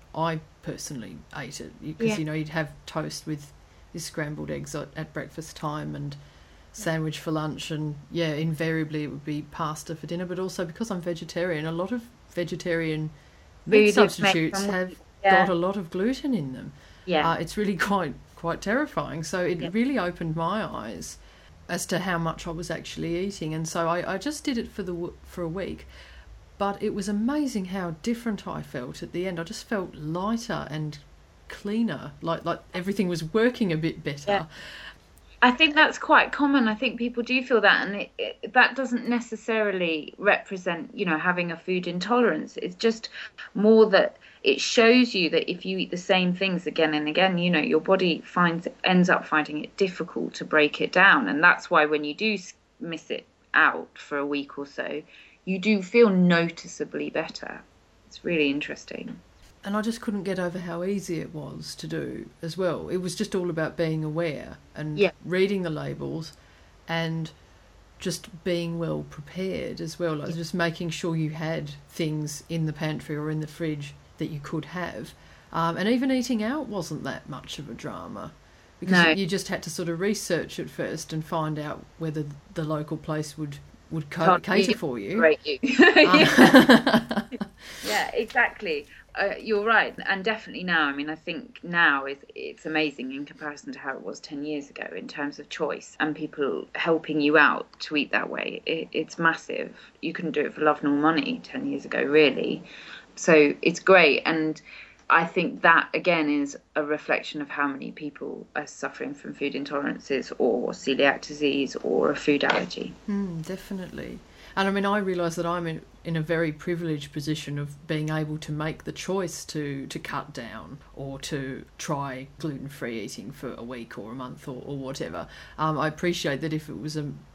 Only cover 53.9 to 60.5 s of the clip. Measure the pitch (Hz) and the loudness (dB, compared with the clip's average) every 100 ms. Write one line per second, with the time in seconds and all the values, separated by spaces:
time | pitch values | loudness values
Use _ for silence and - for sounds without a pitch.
53.9 | - - 147 143 143 139 - 143 - - | -16 -8 -4 -2 -4 -6 -10 -10 -8 -8
54.9 | 147 - - - _ - 190 202 202 180 | -8 -10 -20 -20 _ -6 -2 2 0 4
55.9 | 240 226 185 180 170 165 - - - 147 | 6 8 8 6 6 2 -4 -14 -10 -8
56.9 | 147 147 156 160 - - - - _ _ | -6 -4 -4 -6 -8 -12 -14 -18 _ _
57.9 | _ _ - 175 165 143 143 151 - - | _ _ -10 -2 2 2 0 -4 -10 -12
58.9 | - - 170 - _ - _ 196 208 220 | -12 -10 -14 -18 _ -20 _ -4 -2 -2
59.9 | 226 - 202 185 185 175 | -4 -4 -4 -2 -2 -2